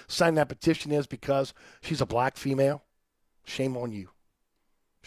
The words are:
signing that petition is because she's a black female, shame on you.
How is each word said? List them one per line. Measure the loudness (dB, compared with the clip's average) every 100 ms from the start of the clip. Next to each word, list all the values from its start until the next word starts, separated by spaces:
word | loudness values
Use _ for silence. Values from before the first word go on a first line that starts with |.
| -6
signing | 2 4 4
that | 2
petition | 0 0 0 0
is | -2 -2
because | -4 0 0 0 -6 -20 -14
she's | -6 -4
a | -2
black | 0 0 -2
female, | -2 2 2 0 -8 _ _ _ _ _
shame | -10 -4 -4 -4
on | -6
you. | -8 -14 _ _ _ _ _ _ _ _ _